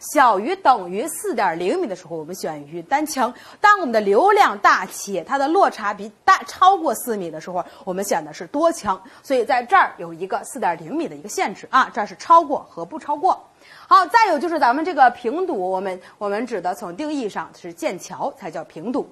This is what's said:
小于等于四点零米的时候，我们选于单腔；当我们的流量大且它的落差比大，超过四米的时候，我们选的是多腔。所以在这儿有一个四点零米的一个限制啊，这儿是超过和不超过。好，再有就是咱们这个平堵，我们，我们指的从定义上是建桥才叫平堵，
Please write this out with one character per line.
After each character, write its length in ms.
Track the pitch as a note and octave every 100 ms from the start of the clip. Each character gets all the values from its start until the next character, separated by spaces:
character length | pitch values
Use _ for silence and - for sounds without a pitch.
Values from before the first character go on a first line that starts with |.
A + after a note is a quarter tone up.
| -
小 260 | D4+ B3+ G3
于 160 | A#3 F#4+
等 340 | D4 B3 F3+
于 180 | G3 D4+
四 260 | - G#4
点 240 | A#3 G3 E3
零 220 | F3+ F4
米 60 | D4+
的 100 | F3+
时 100 | D#3
候， 120 | E3
我 60 |
们 100 | D3+
选 280 | F#3 F#3 D3+ C#3+
于 160 | E3+
单 240 | E3 C#4 D4+
腔； 260 | C4 A#3 A#3+ - -
当 180 | G#4 G4+
我 60 | D#4
们 60 |
的 60 | A3
流 320 | G3+ G3+ F#4
量 260 | G#4 D#4+ G#3
大 260 | E4+ B3
且 400 | F#3 - - F#3+
它 140 | - C4+
的 100 | C#4
落 220 | F4+ D4+
差 240 | - G#3
比 180 | G3 G#3+ -
大， 140 | - - A#3+
超 300 | - F#4 G4
过 180 | D#4+
四 220 | - - G#3+
米 140 | E3+
的 100 | D#3
时 80 | F#3
候， 160 | F3+ - -
我 100 | -
们 100 | F#3
选 180 | G3+ E3+
的 80 | D#3
是 120 | D#3 F3
多 240 | C#4+ E4
腔。 300 | E4 G#3 F#3 - -
所 120 | -
以 80 | C4
在 200 | A3 C4
这 120 | A#3+
儿 200 | F#4+ B3 -
有 160 | E3+
一 140 | E3 F#3
个 160 | G#3
四 140 | G3+ C4+
点 180 | G3 E3+
零 140 | D#3+ C#4+
米 100 | C4
的 80 |
一 80 | C#3+
个 60 | G3
限 260 | - C4+
制 140 | F#3 -
啊， 180 | B3 A#3+
这 60 | B3
儿 60 | G#3
是 100 | F#3
超 260 | - E4+
过 240 | D4+ C4 -
和 160 | -
不 140 | E3+ D4+
超 180 | - D4
过。 260 | F4 - - _ - - -
好， 180 | F#4 F4
再 200 | A#4 A4
有 120 | D4+
就 100 | E4
是 100 | D#4+
咱 160 | B3+
们 100 | C4
这 80 | E4
个 160 | D4 B3+
平 360 | A#3+ A3+ D4+ F#4
堵， 240 | B3 F#3
我 100 | F#3+
们， 200 | G3 F#3 - -
我 100 | G#3
们 160 | G3+ A#3+
指 140 | G#3+
的 140 | F3
从 220 | G3 G3 F3
定 160 | D4+
义 160 | D4+ G#3+
上 200 | F3+ E3 -
是 160 | F3+
建 240 | E3+ D4+ F3+
桥 360 | - D3 G#3 -
才 140 | F#3
叫 140 | E3
平 260 | D#3 E3+ F#3+
堵， 180 | C4 -